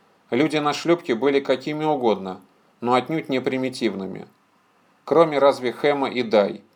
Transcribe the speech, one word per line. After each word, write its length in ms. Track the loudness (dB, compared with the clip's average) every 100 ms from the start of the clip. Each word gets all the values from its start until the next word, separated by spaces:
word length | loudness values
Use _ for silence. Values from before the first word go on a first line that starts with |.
| _ _ _
Люди 260 | -2 0 0
на 160 | -2
шлюпке 420 | -2 0 0 0 0
были 240 | 2 2
какими 460 | 0 -2 -2 -4 -2
угодно, 560 | 0 0 0 -4 -12 -16 _ _ _
но 120 | 0
отнюдь 360 | 0 0 -4 -2
не 100 | -2
примитивными. 880 | -2 -2 -4 -2 -4 -4 -8 -12 -16 _ _ _ _ _ _ _ 0
Кроме 340 | 2 4 4
разве 320 | 4 4 -4
Хэма 380 | 0 0 2 -2
и 140 | -2
Дай, 380 | 2 4 2 -2 -14